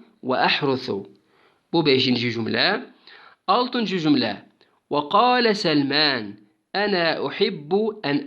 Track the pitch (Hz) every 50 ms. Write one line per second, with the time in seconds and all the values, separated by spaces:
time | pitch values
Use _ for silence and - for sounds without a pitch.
0 | - _ _ _ - 123 127 - 147 180 - - 151 135 131 127 - - 107 98
1 | 98 - - _ _ _ _ _ _ _ _ _ _ - - 165 160 147 131 131
2 | 127 135 123 117 120 123 110 117 113 107 107 117 135 170 202 254 - - - _
3 | _ - - - - - - _ _ - 190 240 247 247 247 247 226 185 185 185
4 | 156 156 147 127 117 113 101 - - _ _ _ _ _ _ _ _ - - 147
5 | 143 143 - 202 233 247 247 247 240 226 208 202 - 170 156 147 139 131 139 147
6 | 156 147 135 120 107 101 104 107 - _ _ _ _ _ - 185 208 208 196 175
7 | 170 165 143 85 107 139 - - 196 226 185 165 143 147 180 202 220 220 214 -
8 | - 139 143 147 143